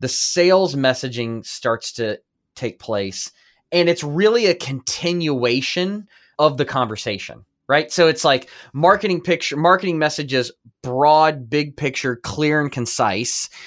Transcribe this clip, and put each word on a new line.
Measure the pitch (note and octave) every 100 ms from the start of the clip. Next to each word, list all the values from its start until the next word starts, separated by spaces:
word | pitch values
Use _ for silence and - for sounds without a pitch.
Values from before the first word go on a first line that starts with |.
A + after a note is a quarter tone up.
the | B2+
sales | - - F3+ F3 F#3 F3+
messaging | C#3 C3 B2+ C3 A#2 A#2 A2+ -
starts | - B2 A#2 -
to | - A2 G#2 _ _ _ -
take | A#2+ -
place. | - G#2 G2 F#2+ - - _ _ _
And | F3 E3+
it's | E3+
really | D3 D#3 G#3 A#3+
a | G#3
continuation | F3 C3 C3 - - F3 F3 D#3 C3+ A#2+ B2+ C3 F3 F#3 G#3 G3+ _ _ -
of | D3+ C3+
the | C#3
conversation, | C3 A#2 G#2+ A2+ G2 - A1+ _ _ -
right? | C#3+ D#3+
So | - E3
it's | D#3+
like | D#3 C3+ - - -
marketing | C3+ E3+ G#3 G#3+ F3
picture, | - E3+ - D3
marketing | E3+ F#3 F#3+ D#3+
messages, | D3+ D3+ C#3+ C3 B2 - A#2 _
broad, | C3 B2+ D3 D#3 D#3 C#3+ A#2
big | D3 D3 -
picture, | D3 - C3+ A#2+
clear | - - D3+ D3+
and | C#3+
concise. | C3+ A#2+ - A2 G2 A#2+ - - -